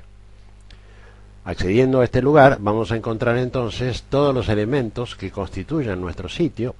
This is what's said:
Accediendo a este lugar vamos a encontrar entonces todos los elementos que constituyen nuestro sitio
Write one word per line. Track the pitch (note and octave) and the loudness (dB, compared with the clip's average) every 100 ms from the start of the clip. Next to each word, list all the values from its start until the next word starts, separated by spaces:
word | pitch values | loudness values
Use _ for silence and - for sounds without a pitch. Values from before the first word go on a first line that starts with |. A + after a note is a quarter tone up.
| - - - - - - - - - - - - - - - | -20 -20 -20 -20 -20 -20 -20 -20 -20 -20 -20 -20 -20 -14 -10
Accediendo | E2+ F2+ A2 C3 C3 | -4 2 4 4 4
a | |
este | A#2 B2+ | 2 2
lugar | C3 D3+ C3+ C3+ | 4 8 8 6
vamos | G#2 A2 G#2 | 0 0 0
a | A2+ | -4
encontrar | A#2 A2+ A#2 A#2+ | -4 -2 0 0
entonces | B2 C3 A#2 F#2+ B2 A2 - | 0 -2 -4 -4 -4 -6 -2
todos | C#3+ C#3+ B2+ | 0 2 0
los | G2+ | 0
elementos | G#2+ G#2+ C#3+ A2+ A#2+ A#2+ - | 0 0 -2 -2 -6 -10 -8
que | F#2+ | -10
constituyen | - F#2+ G2 F#2 D#3+ A#2+ F2+ | -8 -8 -8 -6 -4 -4 -4
nuestro | F2 E2 F2 | -6 -8 -8
sitio | - D#3+ - A#2+ - | -2 -2 -2 -8 -8